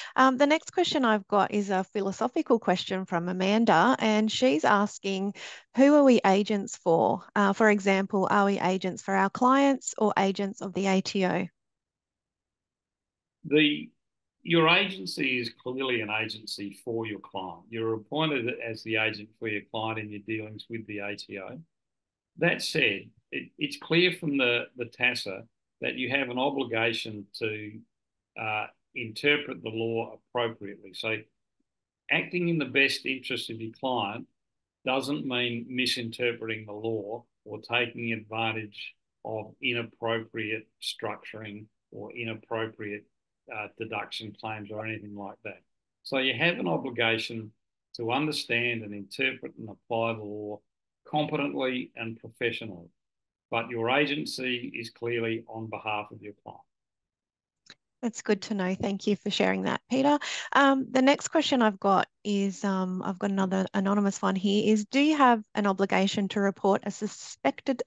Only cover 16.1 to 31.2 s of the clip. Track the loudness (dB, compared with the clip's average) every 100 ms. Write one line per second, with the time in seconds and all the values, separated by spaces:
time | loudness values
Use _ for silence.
16.1 | -4 -4 -8 -12 -10 -10 -12 -8 -6 -6
17.1 | -8 -10 -10 -10 -12 -12 -6 -4 -4 -4
18.1 | -2 -2 -2 -4 -6 -8 -10 -4 0 0
19.1 | -4 -14 -10 -6 -6 -6 -6 -4 -6 -8
20.1 | -10 -8 -8 -8 -14 -12 -12 -10 -10 -8
21.1 | -10 -10 -12 -12 -16 -18 _ _ _ _
22.1 | _ _ 0 0 0 -2 0 0 0 -8
23.1 | _ -12 -12 -12 -8 -8 -6 0 2 2
24.1 | 0 -2 0 2 0 -2 -10 -10 -2 -2
25.1 | 0 -6 -10 -14 _ _ -8 -6 -4 -2
26.1 | -2 -2 -2 -2 -2 -4 0 0 -2 -8
27.1 | -10 -14 -8 -6 -6 -10 -16 -20 _ _
28.1 | _ _ -10 -6 -4 -6 _ _ -12 -12
29.1 | -2 0 0 -2 -10 -8 -4 -2 -2 -4
30.1 | -10 _ -2 -2 -4 -14 -14 -16 -8 -6
31.1 | -6